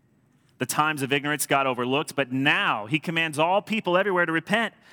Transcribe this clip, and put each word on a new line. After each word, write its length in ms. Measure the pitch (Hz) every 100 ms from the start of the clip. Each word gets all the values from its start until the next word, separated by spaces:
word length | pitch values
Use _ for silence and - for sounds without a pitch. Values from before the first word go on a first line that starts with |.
| _ _ _ _ _ -
The 40 | -
times 360 | - 151 151
of 100 | 131
ignorance 320 | 143 143 147
God 220 | - 139 135
overlooked, 480 | 123 123 135 160
but 160 | - 131
now 560 | 131 139 175 196 120 107
he 140 | 151
commands 360 | 175 165 165 143
all 240 | 165 196
people 360 | - 214 185 175
everywhere 300 | 202 180 170
to 40 |
repent, 440 | 160 160 214 214 - -